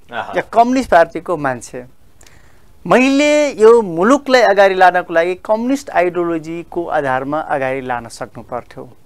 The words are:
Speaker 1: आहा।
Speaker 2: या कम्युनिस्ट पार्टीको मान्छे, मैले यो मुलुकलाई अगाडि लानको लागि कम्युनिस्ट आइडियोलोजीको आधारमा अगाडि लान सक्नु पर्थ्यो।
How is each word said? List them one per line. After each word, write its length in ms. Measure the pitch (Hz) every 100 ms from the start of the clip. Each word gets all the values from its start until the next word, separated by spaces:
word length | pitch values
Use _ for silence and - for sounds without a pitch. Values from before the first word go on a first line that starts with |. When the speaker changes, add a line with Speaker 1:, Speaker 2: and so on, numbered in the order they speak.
| -
Speaker 1:
आहा। 200 | 117 107 175
Speaker 2:
या 60 |
कम्युनिस्ट 500 | - 214 240 262 -
पार्टीको 460 | 175 165 160 160 160
मान्छे, 600 | 143 120 - 127 131 - - _ - - - - - - -
मैले 640 | 214 262 277 294 302 294
यो 300 | 180 220 233
मुलुकलाई 600 | 196 165 208 285 269 254
अगाडि 340 | 202 196 196 185
लानको 380 | 185 180 175
लागि 220 | 165 175 180
कम्युनिस्ट 540 | - 220 247 277 -
आइडियोलोजीको 960 | 170 180 175 170 165 156 170 160 175 170
आधारमा 540 | 151 139 131 135 151
अगाडि 420 | 147 151 131 135
लान 260 | 127 120 113
सक्नु 360 | - 127 120
पर्थ्यो। 460 | 110 123 - 131 127 101